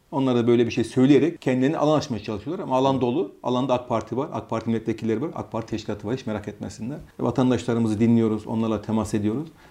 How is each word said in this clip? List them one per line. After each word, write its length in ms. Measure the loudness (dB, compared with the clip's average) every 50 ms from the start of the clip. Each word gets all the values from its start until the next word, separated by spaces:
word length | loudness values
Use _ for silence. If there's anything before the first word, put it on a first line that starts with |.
| _ _
Onlar 240 | -2 0 0 2 2
da 120 | 4 4
böyle 180 | 6 6 6 4
bir 60 | 2
şey 120 | 2 -2 -2
söyleyerek 580 | 0 2 4 6 8 8 6 6 2 -2 -2
kendilerini 360 | -2 0 2 2 2 0 2
alan 200 | 2 2 2 2
açmaya 220 | 2 0 -2 -6 -6 -4
çalışıyorlar 400 | -6 -8 -6 -6 -8 -8 -8 -4
ama 140 | -2 0
alan 240 | 2 2 2 2 2
dolu. 300 | 0 0 0 0 -4 -4 -8 -8 -4
Alanda 300 | -2 -2 -2 0 0 0
ak 160 | -2 0 -2
Parti 280 | -4 -4 -2 -4 -4
var, 120 | -6 -4 -4 -6
ak 160 | -10 -6 -6
Parti 200 | -6 -4 -2 -2
milletvekilleri 520 | -2 -2 -2 -4 -4 -2 -2 -2 -2 -2
var, 80 | -2 -6 -6
ak 160 | -10 -10 -6
Parti 160 | -8 -8 -6
teşkilatı 400 | -6 -8 -8 -6 -8 -8 -6 -4
var. 80 | -6 -6
Hiç 100 | -6 -4
merak 220 | -6 -6 -6 -6
etmesinler. 500 | -8 -10 -10 -12 -12 -10 -10 -10 -10 -10 -12 -14 -16 _ -4 -4 -2
Vatandaşlarımızı 680 | 2 2 2 2 2 0 0 -2 0 0 2 0 2 2
dinliyoruz, 480 | 4 4 6 6 4 2 0 -2 -4
onlarla 340 | -6 -4 -4 -2 -2 -2 -2
temas 320 | -2 -2 -2 -2 0 0 -2
ediyoruz. 360 | 0 0 0 -2 -2 -6 -10 -14 -20 -20 -4